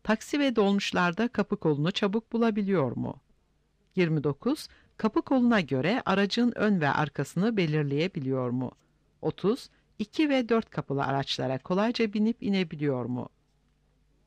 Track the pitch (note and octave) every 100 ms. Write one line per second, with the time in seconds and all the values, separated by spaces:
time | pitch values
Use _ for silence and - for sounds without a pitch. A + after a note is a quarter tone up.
0 | - A3 - D4 C#4 A3+ G3 G3+ - F3+
1 | F3 E3+ A#3+ - G3 G#3 D#3+ C#3+ D#3+ -
2 | G3+ A3+ - A3+ A#3 G#3+ G3 F#3 C3 -
3 | A#2+ - _ _ _ _ _ _ _ F#3
4 | E3+ D#3 D3 C#3 A#3+ D#4 - - _ -
5 | A3 E4+ - C4 A#3+ A3 C#3 C3 D#3 A#3+
6 | - F#3+ G3+ - A#3+ - G#3+ F#3+ D3 -
7 | D3+ - C#3 E3+ G#3+ G#3+ E3 D3+ C#3+ C#3+
8 | F#3 E3 C3 C3 B2 B2+ B2+ - _ _
9 | _ _ D3+ - F#3 C4 - _ _ -
10 | G#3 - D4+ C4+ A3+ A3+ - - - C#3
11 | C3+ C3+ - - C3 C3 - F#3 A3 A#3
12 | A3 G#3 G#3+ A#3 G3+ F#3+ E3+ D#3 D3 B2+
13 | A#2 B2 A#2 _ _ _ _ _ _ _
14 | _ _